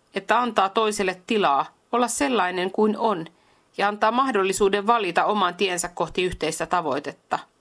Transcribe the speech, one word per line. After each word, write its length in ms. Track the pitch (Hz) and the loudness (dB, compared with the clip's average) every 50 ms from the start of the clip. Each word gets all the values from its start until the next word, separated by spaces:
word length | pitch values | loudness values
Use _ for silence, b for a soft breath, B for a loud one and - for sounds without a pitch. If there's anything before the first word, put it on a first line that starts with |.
| _ _ - | _ _ -8
että 260 | 202 190 - 214 233 | -8 0 2 2 2
antaa 280 | 247 240 220 220 190 196 | 2 2 2 2 2 2
toiselle 540 | - 226 220 214 214 214 202 185 175 180 - | 2 2 0 2 0 0 -2 -2 -2 -6 -4
tilaa 400 | - 233 208 185 151 139 135 165 - _ _ _ - - | -2 0 2 4 4 4 2 0 -2 _ _ _ -4 0
olla 160 | 240 247 226 | 0 0 0
sellainen 600 | - - 294 277 254 208 180 180 180 180 180 190 | 0 -2 0 0 2 2 0 0 0 -2 -4 -2
kuin 280 | - - 214 214 214 - | 0 2 2 2 2 0
on 280 | - 226 202 165 165 - b b b b b b b b b - | 0 -2 -2 -2 -6 -12 b b b b b b b b b -2
ja 100 | 196 202 | -2 -2
antaa 240 | 208 208 214 220 233 | 0 2 0 2 2
mahdollisuuden 720 | 247 269 269 220 202 190 190 190 - 208 196 196 208 196 | 2 0 2 2 0 2 0 0 2 2 2 2 0 2
valita 380 | 214 240 233 208 - - 196 160 | 2 2 2 2 0 0 0 0
oman 300 | 170 208 208 185 175 175 | 2 0 0 0 -2 0
tiensä 340 | - 208 185 180 170 - 170 | -2 -2 -2 -2 -4 -6 -6
kohti 340 | - - 170 160 - 175 180 | -4 -6 -6 -4 -2 -2 -2
yhteistä 440 | 180 - - 160 151 160 - 165 | -2 -2 -4 -4 -6 -4 -4 -4
tavoitetta. 720 | - - 175 160 147 127 147 147 147 139 _ _ - - - - _ _ _ | -2 -2 -2 0 -2 -4 -4 -4 -8 -14 _ _ -6 -6 -6 -6 _ _ _